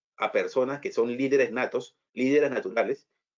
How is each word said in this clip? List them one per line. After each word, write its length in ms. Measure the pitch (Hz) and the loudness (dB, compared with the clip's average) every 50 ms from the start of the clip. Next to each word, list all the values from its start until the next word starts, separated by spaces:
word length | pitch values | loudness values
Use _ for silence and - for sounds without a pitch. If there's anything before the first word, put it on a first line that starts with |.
| _ _ _ | _ _ _
a 160 | - 107 110 - | -6 -4 -2 0
personas 480 | 104 90 - - 135 127 131 143 139 | 0 -2 0 0 0 0 0 -2 -6
que 120 | - 98 - | -8 -4 -2
son 240 | - 117 120 120 | 0 0 0 0
líderes 360 | 123 135 135 143 139 127 113 110 | -2 0 2 4 4 2 2 0
natos, 440 | 127 123 - - 127 - - _ _ _ _ _ | -2 -4 -2 -4 -6 -6 -6 _ _ _ _ _
líderes 380 | 113 127 131 139 147 147 113 | -2 0 2 4 4 4 2
naturales. 560 | 123 110 - 92 113 113 - 107 - - _ _ _ _ _ _ _ | 0 -2 -4 -2 0 0 0 0 -2 -6 _ _ _ _ _ _ _